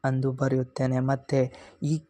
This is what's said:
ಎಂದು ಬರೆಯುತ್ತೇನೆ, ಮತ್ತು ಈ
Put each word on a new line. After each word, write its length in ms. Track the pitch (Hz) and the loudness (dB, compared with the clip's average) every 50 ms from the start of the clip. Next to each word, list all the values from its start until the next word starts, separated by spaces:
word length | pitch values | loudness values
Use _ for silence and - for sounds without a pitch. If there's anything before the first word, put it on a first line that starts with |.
| - 135 | 0 0
ಎಂದು 220 | 131 131 131 135 | 0 2 0 0
ಬರೆಯುತ್ತೇನೆ, 680 | 131 131 135 135 135 131 127 127 - - 131 131 131 127 | 0 0 0 2 2 0 0 -2 -2 -2 0 0 0 0
ಮತ್ತು 400 | 127 131 139 127 - - - 135 127 123 - - - - - _ | 2 0 0 -2 -2 0 2 2 2 0 -2 -14 -20 -20 -12 _
ಈ 120 | - 147 160 156 - _ | -2 -2 -2 -2 -4 _